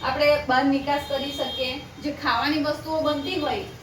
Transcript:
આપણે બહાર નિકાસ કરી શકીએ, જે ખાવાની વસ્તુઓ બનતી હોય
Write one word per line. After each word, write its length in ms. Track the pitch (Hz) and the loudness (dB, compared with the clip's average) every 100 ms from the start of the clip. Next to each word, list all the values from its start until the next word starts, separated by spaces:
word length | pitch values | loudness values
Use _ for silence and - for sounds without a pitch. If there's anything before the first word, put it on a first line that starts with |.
આપણે 400 | 294 269 294 294 - | -2 2 4 4 4
બહાર 180 | 254 277 | 4 4
નિકાસ 360 | 277 277 294 285 | 2 2 -2 0
કરી 220 | 277 277 | -4 -4
શકીએ, 500 | 285 254 262 254 277 - - | -4 -6 -4 -4 -6 -10 -8
જે 80 | 294 | -6
ખાવાની 520 | - 294 233 269 302 | -2 0 2 2 2
વસ્તુઓ 380 | 294 302 311 320 | 0 -2 -2 0
બનતી 340 | 294 294 359 370 | 0 0 -2 -2
હોય 280 | 294 220 190 - | 0 -2 -6 -12